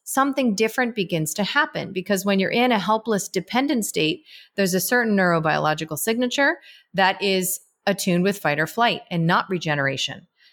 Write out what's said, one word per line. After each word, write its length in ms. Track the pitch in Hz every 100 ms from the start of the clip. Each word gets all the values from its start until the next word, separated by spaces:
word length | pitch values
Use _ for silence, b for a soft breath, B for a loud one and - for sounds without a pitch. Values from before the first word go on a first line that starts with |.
something 500 | - - 277 269 254
different 400 | 202 220 240 240
begins 400 | 226 180 165 156
to 100 | -
happen. 480 | 196 285 302 - -
Because 320 | 185 185 196
when 140 | 196 196
you're 120 | 190
in 220 | 233 247
a 60 | 220
helpless, 500 | 175 220 220 208 -
dependent 560 | 190 180 240 285 254
state, 400 | 196 - 156 - B B B -
there's 160 | 196
a 80 | 180
certain 380 | - 247 226 202
neurobiological 800 | 180 170 160 151 151 156 160 151
signature 580 | - 226 247 254 285 339 B B B
that 280 | 185 190 190
is 380 | 202 190 185 - _ _ -
attuned 380 | 196 - 175
with 140 | 185 202
fight 200 | 156 147
or 80 | 156
flight 360 | - 233 185 -
and 160 | 175 165
not 240 | 202 247
regeneration. 760 | 185 160 147 135 135 - - - b b